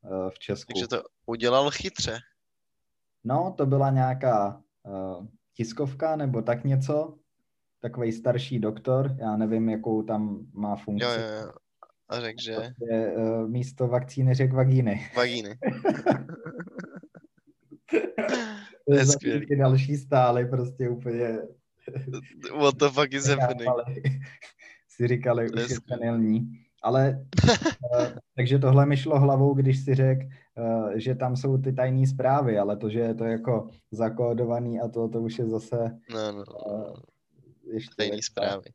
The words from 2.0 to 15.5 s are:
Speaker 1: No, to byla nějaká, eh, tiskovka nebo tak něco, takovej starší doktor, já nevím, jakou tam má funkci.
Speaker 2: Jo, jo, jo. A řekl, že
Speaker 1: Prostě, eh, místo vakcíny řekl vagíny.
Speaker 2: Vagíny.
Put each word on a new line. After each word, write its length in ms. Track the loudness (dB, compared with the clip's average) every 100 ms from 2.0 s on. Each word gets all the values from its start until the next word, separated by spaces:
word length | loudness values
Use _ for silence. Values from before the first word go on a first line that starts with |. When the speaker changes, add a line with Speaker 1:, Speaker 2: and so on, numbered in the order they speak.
| -6 -6 -12 _ _ _ _ _ _ _ _ _
Speaker 1:
No, 300 | -4 -2 -2 -2
to 80 | 2
byla 260 | 4 4
nějaká, 680 | 4 2 2 2 2 0 -4 _ _ -12
eh, 400 | -8 -8 -10 -14 _ _
tiskovka 640 | -8 -8 -4 -6 -2 -2 -2
nebo 260 | -2 -2
tak 220 | -2 -2
něco, 540 | 0 0 0 -2 -2 -10 _ _ _ _ _ _
takovej 320 | -10 -4 -4
starší 480 | -2 0 0 -2 -2
doktor, 560 | -2 -4 0 0 0 -2
já 180 | -2 -2
nevím, 320 | 0 0 0
jakou 340 | -2 -2 -2
tam 420 | -2 -2 -2 -6 -10
má 220 | -8 -6 -4
funkci. 300 | -4 -2 -2
Speaker 2:
Jo, 60 |
jo, 340 | -2 -4 -8 -10
jo. 60 | -16 _ _ -20 _ _
A 120 | -6
řekl, 200 | -6 -8
že 140 | -8 -6
Speaker 1:
Prostě, 380 | -8 -10 -4
eh, 540 | -2 0 0 0 0 -2
místo 400 | -4 -6 -2 0
vakcíny 460 | 0 -2 0 2
řekl 220 | 4 4 4
vagíny. 540 | 6 6 4 0 -4 -2
Speaker 2:
Vagíny. 420 | 0 -2 -6